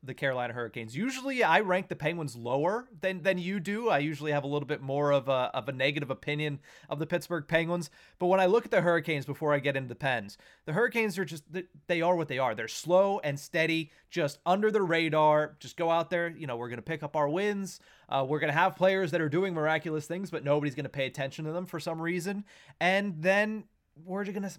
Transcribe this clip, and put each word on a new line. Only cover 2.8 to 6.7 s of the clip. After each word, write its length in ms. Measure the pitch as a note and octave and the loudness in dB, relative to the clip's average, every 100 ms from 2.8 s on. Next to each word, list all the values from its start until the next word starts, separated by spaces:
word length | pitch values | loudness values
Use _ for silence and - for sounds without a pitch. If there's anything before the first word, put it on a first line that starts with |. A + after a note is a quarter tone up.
| B3+ E3+ | -6 -6
than, 200 | F#3+ F#3 | -4 0
than 160 | F#3 F#3 | 0 0
you 220 | F3 G3+ | 0 -2
do. 300 | E3+ G#3+ A#3 | -2 -2 2
I 80 | C#3+ | 2
usually 340 | D3+ C#3+ D3+ | 2 -2 -2
have 140 | D3 C#3 | -2 0
a 20 | |
little 200 | D3 C#3 | -2 -2
bit 140 | D3 | -6
more 300 | C3+ C#3+ D3 | -4 0 2
of 160 | C#3 C3+ | 2 2
a, 240 | C3 B2 | 0 0
of 140 | C3 A#2+ | -2 -4
a 60 | |
negative 360 | B2+ C#3 D3 C3+ | 0 0 0 -4
opinion 520 | C3 - D3 D3+ C#3+ - | -6 -4 -4 -4 -6 -12